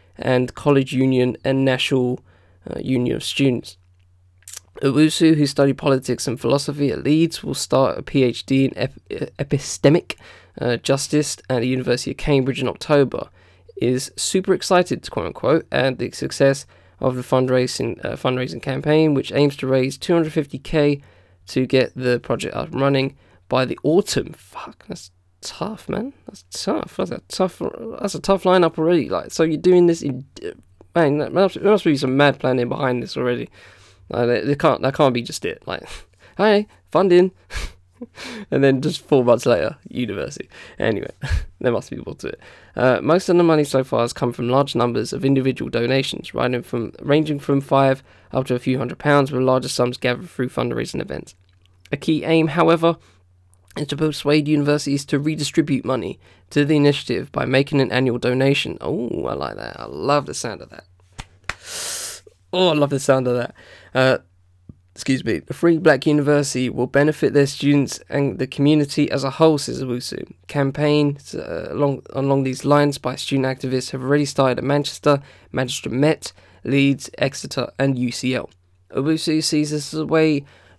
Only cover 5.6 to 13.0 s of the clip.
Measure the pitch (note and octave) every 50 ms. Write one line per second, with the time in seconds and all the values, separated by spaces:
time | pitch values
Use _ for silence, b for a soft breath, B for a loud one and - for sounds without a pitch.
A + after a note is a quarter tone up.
5.6 | C#3 C#3 C3 - - D3 C3+ B2+ B2+ - A#2+ - - C#3 B2 B2+ - A#2+ C3+ C#3+
6.6 | - - C#3+ D3 C#3+ C3 D#2 - C#2+ C3+ D3+ D#3+ E3 E3 - - - D3 C3 -
7.6 | - - - C3+ C3+ G2 - - - - - C#3 B2+ A#2+ - - - - C3+ C3+
8.6 | C3+ B2+ - - B2+ C#3 - - _ - - - C#3 - - - C#3 - D3 C#3
9.6 | - - - - - C#3 D#3 F3 - - - B B B B B B B B -
10.6 | - B2 A#2+ A2+ - - C3+ C#3 - - D3 D3+ D3 - - - - - C3 A#2+
11.6 | A#2 B2+ C3 B2+ B2+ B2+ B2 B2+ - - C3+ - - D3+ C#3+ C3+ B2 C3+ A#2+ -
12.6 | C3 A2+ - - - - D3+ C#3+